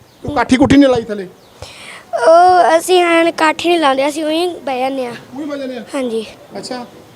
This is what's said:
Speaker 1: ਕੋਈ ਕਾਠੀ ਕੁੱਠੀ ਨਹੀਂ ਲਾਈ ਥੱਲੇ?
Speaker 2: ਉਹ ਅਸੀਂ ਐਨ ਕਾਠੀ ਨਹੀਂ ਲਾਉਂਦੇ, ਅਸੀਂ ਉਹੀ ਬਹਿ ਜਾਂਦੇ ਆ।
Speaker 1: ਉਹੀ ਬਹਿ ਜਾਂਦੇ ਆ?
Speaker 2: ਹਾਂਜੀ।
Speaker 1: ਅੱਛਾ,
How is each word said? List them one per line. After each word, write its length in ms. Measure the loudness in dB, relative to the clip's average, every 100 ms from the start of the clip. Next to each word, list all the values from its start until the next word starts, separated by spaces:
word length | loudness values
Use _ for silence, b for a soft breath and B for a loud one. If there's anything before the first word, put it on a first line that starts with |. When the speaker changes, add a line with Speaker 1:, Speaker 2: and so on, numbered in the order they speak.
| _ _ -6
Speaker 1:
ਕੋਈ 80 |
ਕਾਠੀ 220 | -4 0 2
ਕੁੱਠੀ 200 | 4 6
ਨਹੀਂ 140 | 4
ਲਾਈ 120 | 2
ਥੱਲੇ? 260 | -4 -8 -12 -18 _ B B B B B -10
Speaker 2:
ਉਹ 640 | -2 4 6 6 4 4 2
ਅਸੀਂ 240 | 2 2
ਐਨ 280 | 2 2 0
ਕਾਠੀ 380 | 0 -2 0 -2
ਨਹੀਂ 120 | 0
ਲਾਉਂਦੇ, 280 | 0 0 -2
ਅਸੀਂ 160 | -4
ਉਹੀ 240 | -4 -2 -4
ਬਹਿ 320 | -6 -8 -6
ਜਾਂਦੇ 260 | -4 -6 -8
ਆ। 40 |
Speaker 1:
ਉਹੀ 340 | -10 -16 -14
ਬਹਿ 140 | -10 -10
ਜਾਂਦੇ 180 | -10 -12
ਆ? 80 | -10
Speaker 2:
ਹਾਂਜੀ। 320 | -8 -6 -6 -8 -14 -18 -16
Speaker 1:
ਅੱਛਾ, 280 | -12 -12 -14 -20 -20